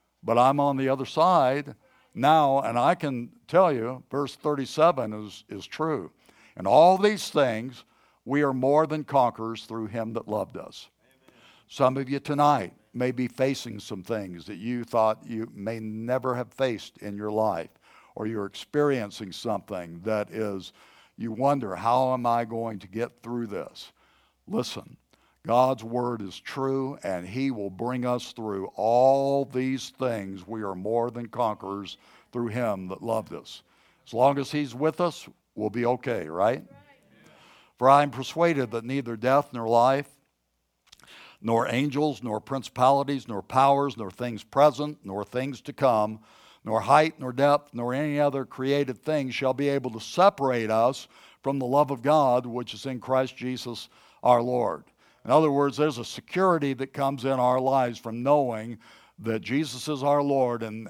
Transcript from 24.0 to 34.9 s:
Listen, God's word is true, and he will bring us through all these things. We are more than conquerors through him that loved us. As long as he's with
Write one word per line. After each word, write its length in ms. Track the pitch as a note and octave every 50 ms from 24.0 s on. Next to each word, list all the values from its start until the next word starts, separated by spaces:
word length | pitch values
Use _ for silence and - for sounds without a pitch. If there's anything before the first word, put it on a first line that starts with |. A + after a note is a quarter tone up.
| _ _ _ _ _ _ _ _ _ -
Listen, 480 | F#3+ A3 - - - - - - - - _ _ _ _ _ _ _ _ -
God's 380 | E2 A2+ B2 B2+ C3 C3+ A2 A2
word 360 | A2+ A#2 B2 B2 A#2+ A#2+ A2+
is 180 | G2+ F#2+ F2+ -
true, 600 | - - - C3+ C3+ C3+ C3+ C3+ C3 C3 C#3 - -
and 240 | F#2 F#2+ F2+ F2+
he 240 | F2+ G2+ C3 C3+ C#3
will 200 | B2+ G#2+ G2+ G2
bring 340 | F#2 F#2 A#2 A#2+ B2+ B2+ B2
us 280 | B2 B2 B2 - - -
through 340 | - A2 G#2+ G2+ G2 F#2+ - -
all 680 | - G2+ A2 A#2 B2 B2+ C3+ C3+ C#3 C3+ C#3 C#3 C#3 C#3
these 460 | - B2+ B2+ C3 C3 C3 B2+ - -
things. 560 | - - C3 B2+ A#2 G#2+ G2 F#2+ F#2+ F#2+ F2+
We 160 | F#2 A2+ A2 G#2+
are 120 | G2 F#2+
more 360 | F#2 F#2+ G#2+ A2+ A#2 A#2 A#2+
than 180 | A2+ A#2+ A#2+ G#2+
conquerors 680 | - A2+ B2 A2 G#2+ - - F#2+ G2 G2+ G2 E2+ - - _ _ _ _ _ _ -
through 160 | B2 A#2+ A#2
him 400 | G#2+ B2 B2 A2+ G2+ F#2+ F#2 F2+
that 140 | F#2 - -
loved 300 | A2+ A2+ A2 G#2 D#2+ F2
us. 300 | D2 - - - - _ _ _ _ _ _ _ _ _
As 60 | - -
long 260 | A2+ B2 C#3 C#3+ C#3
as 120 | C3+ -
he's 240 | - D3 D3 C3 A#2
with 260 | B2 C#3+ D#3